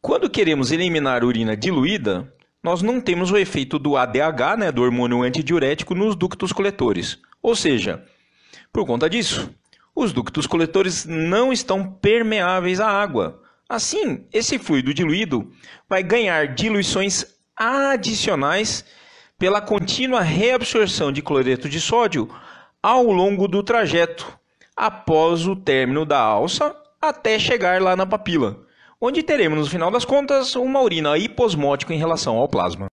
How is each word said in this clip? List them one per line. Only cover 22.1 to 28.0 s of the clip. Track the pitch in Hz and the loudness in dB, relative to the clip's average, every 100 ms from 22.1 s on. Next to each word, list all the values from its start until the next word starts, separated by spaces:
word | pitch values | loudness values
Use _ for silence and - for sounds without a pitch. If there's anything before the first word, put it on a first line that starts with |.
| 165 104 - - - - _ | 0 -4 -8 -20 -20 -20 _
ao | - 254 240 | 2 4 4
longo | 185 190 196 196 | 4 2 2 0
do | 190 | 0
trajeto, | 196 233 202 170 170 - - - _ _ _ - | 0 0 2 2 0 -2 -14 -18 _ _ _ -4
após | 214 - - 160 160 170 175 | -4 -2 0 4 4 2 -2
o | 190 | -2
término | 190 135 127 143 156 | 0 2 2 0 0
da | 143 | 2
alça, | 110 104 156 - 294 - - _ | 4 2 0 0 -4 -4 -20 _
até | 311 302 226 220 | -4 -2 0 0
chegar | - 240 180 185 | 0 0 2 2
lá | 190 | 2
na | 185 | 2